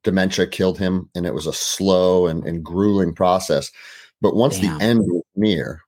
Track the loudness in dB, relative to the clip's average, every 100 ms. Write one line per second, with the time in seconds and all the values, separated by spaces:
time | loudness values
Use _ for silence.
0 | 0 0 0 0 -2 0 -2 0 -2 -2
1 | -4 -6 -4 -4 -6 -6 -6 -2 2 4
2 | 4 2 2 -2 -4 -8 -6 0 2 2
3 | 0 0 2 2 0 -2 -2 -16 -20 -20
4 | -20 _ 0 2 2 2 -2 0 2 2
5 | 2 -4 -6 -2 0 0 -4 -10